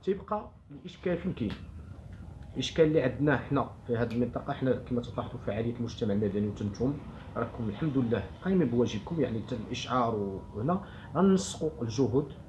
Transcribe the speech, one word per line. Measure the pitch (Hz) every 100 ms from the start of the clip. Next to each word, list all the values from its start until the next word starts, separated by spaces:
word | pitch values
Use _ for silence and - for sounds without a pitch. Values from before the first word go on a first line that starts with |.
| -
تيبقى | 196 - 208 220 - -
الاشكال | 147 180 - 185 170
فين | 185
كاين؟ | 180 104 - - - - - - - - - -
الاشكال | - 131 - 160
اللي | 156
عندنا | 131 117 147 135 -
حنا | 139 117 - -
في | 117
هذه | 117
المنطقه، | 113 120 127 -
حنا | 139 131 120 -
كما | 120
تلاحظوا | 117 - - 120 -
فعاليه | 104 117 117
المجتمع | 117 - 110
المدني | 101 107 98 104
وتنتم | 101 104 101 123 147 - - - 113
راكم | 117 - 113
الحمد | 101 160 135
لله | 120 117 - -
قايمين | 185 190 139
بواجبكم، | 120 113 107 - 165
يعني | 120 113 104
حتى | 123
الاشعار، | 101 120 - 127 117 110
وهنا | 101 95 - 104 127 185 - - - -
غنسقوا | 196 190 - - 160 -
الجهود | 120 110 123 123 151 -